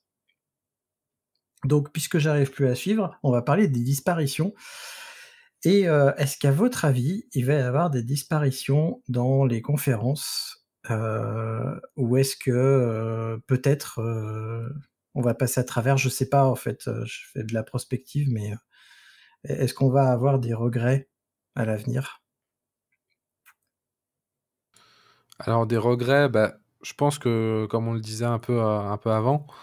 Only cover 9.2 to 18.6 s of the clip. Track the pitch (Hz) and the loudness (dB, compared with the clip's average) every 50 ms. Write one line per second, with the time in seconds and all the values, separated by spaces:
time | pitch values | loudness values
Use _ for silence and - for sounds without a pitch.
9.2 | 120 127 135 135 139 127 117 113 117 - 147 143 - 139 123 104 113 127 143 - | 2 2 2 4 4 2 2 0 -2 -2 -2 0 0 0 0 0 0 -2 -2 -2
10.2 | - - - - - - - - _ _ _ _ - - 117 107 113 110 110 110 | -4 -6 -6 -8 -8 -8 -12 -18 _ _ _ _ -8 -4 -4 -2 -2 -2 -2 -2
11.2 | 110 110 110 113 113 113 113 113 120 135 - - - - _ - 127 113 123 131 | -4 -4 -4 -4 -4 -4 -4 -4 -4 -6 -6 -8 -12 -10 _ -2 0 2 2 2
12.2 | 135 135 - - - 131 120 123 131 135 139 131 123 117 110 110 113 113 113 113 | 2 2 -2 -4 -2 0 2 2 4 4 4 4 2 2 0 -2 -4 -4 -4 -4
13.2 | 113 113 113 113 - - 131 127 - 139 127 - - - - - 113 117 113 110 | -4 -6 -6 -6 -2 -2 0 2 2 2 0 0 -2 -8 -6 -4 -4 -2 -2 -4
14.2 | 107 107 107 110 110 110 117 117 117 117 147 147 - _ _ _ _ _ - 135 | -4 -6 -6 -6 -6 -6 -8 -8 -8 -8 -10 -12 -14 _ _ _ _ _ -4 0
15.2 | 120 123 113 - 131 117 - 135 123 - - 117 113 135 139 131 127 131 - - | 0 2 2 2 0 0 0 0 -2 0 0 0 2 2 2 2 2 0 -2 -2
16.2 | 135 - - 139 135 131 120 - - 117 - - - 117 113 113 113 113 - - | 0 2 4 4 4 4 2 0 -4 -6 -8 -6 -6 -6 -6 -6 -6 -8 -10 -14
17.2 | - - - 113 110 110 117 113 110 - - 127 - - 127 120 - - - 143 | -16 -12 -10 -8 -6 -4 -4 -4 -4 -4 -6 -8 -6 -6 -8 -8 -8 -6 -4 -2
18.2 | 147 135 120 107 101 107 104 113 | -2 0 -2 -2 -4 -6 -8 -8